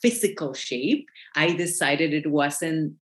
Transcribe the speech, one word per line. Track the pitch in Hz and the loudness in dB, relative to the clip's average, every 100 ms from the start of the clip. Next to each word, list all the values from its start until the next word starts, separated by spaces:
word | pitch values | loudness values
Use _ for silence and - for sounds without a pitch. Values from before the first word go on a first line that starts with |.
physical | 240 233 196 - 147 | 0 2 -2 -2 -8
shape. | - - 123 151 294 - - - 147 | -8 -6 -4 0 -2 -2 -20 -8 0
I | 165 | 2
decided | 175 175 - 143 143 160 | 2 -2 0 2 2 2
it | 151 151 | 0 0
wasn't | 147 143 143 165 160 151 - _ | 2 2 0 -2 -2 -2 -6 _